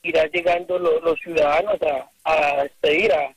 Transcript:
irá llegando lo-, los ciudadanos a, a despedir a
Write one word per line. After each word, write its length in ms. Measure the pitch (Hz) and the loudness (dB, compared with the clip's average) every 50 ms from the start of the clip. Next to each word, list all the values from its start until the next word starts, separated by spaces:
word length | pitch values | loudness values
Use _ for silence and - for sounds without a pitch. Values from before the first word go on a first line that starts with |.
irá 240 | - 170 160 160 156 | -6 0 0 2 0
llegando 520 | 156 165 175 170 180 175 175 180 175 180 180 | 2 -2 -2 0 2 0 0 0 -4 -4 -2
lo-, 220 | 180 165 156 160 | 0 0 0 2
los 180 | 165 165 160 147 | 0 -2 -2 -2
ciudadanos 600 | - 175 165 156 151 143 147 160 190 214 202 165 | -6 -4 0 2 2 2 2 0 0 0 -2 -2
a, 300 | 165 156 143 131 131 - _ _ _ | -2 -2 -2 -4 -8 -12 _ _ _
a 400 | 156 160 156 151 147 143 139 139 | 0 0 0 0 0 0 -2 -4
despedir 500 | 143 _ _ - 156 151 165 214 220 180 | -4 _ _ 0 0 2 2 2 2 2
a 200 | 151 143 131 - | 0 0 -6 -10